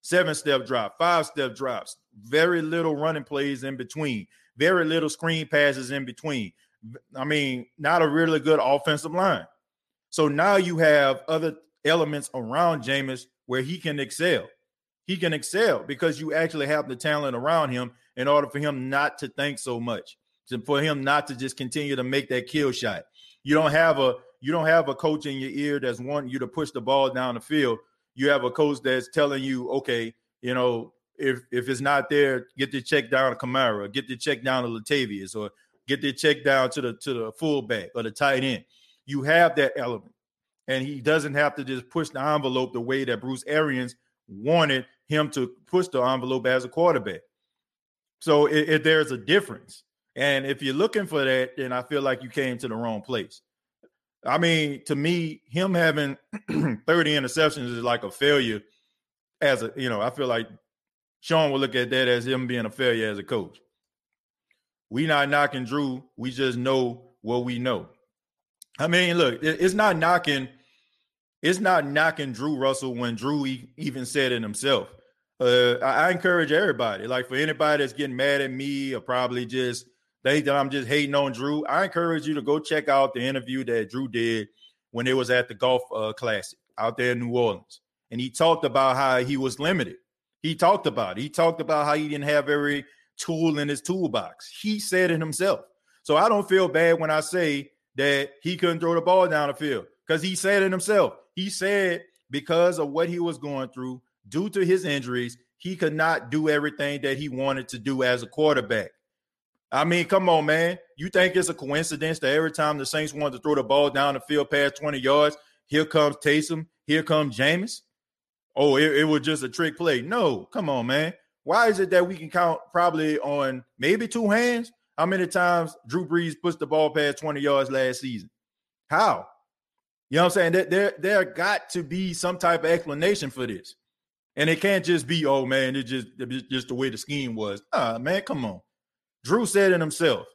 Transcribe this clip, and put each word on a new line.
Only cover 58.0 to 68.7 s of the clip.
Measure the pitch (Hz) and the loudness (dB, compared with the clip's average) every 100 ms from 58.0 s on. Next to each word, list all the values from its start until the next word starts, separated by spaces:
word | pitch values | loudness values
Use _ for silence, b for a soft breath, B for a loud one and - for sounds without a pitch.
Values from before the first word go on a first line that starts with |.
a | 101 | -4
failure | - 143 143 120 107 - _ _ _ _ _ _ _ | 0 2 4 2 -4 -8 _ _ _ _ _ _ _
as | 147 127 | 0 2
a, | 110 - | -2 -6
you | 127 | -4
know, | 110 | -2
I | 113 | -2
feel | 127 131 | -2 -2
like | 117 113 - _ _ _ _ _ _ | -2 -4 -14 _ _ _ _ _ _
Sean | - 160 151 | 0 2 2
will | 135 | 2
look | 135 | 0
at | 123 123 | 0 0
that | 131 127 | 2 4
as | 123 120 | 2 2
him | 131 123 | -2 -2
being | 123 110 | -4 -4
a | |
failure | - 127 113 110 | 0 0 2 -2
as | 101 | -4
a | |
coach. | 98 117 90 _ _ _ _ _ _ _ _ _ _ _ _ _ _ | -4 -6 -6 _ _ _ _ _ _ _ _ _ _ _ _ _ _
We | 117 160 | -4 2
not | 147 139 | 2 4
knocking | 147 143 139 | 4 2 0
Drew. | 120 139 143 127 - - | -4 -2 -2 -6 -12 -10
We | 123 | -8
just | 123 135 120 | -2 -2 0
know | 127 135 123 120 - _ | 0 2 0 -4 -18 _
what | 107 123 | -4 -2
we | 123 123 | -2 -4
know. | 127 107 82 _ _ _ _ _ _ _ - | -2 -4 -6 _ _ _ _ _ _ _ -20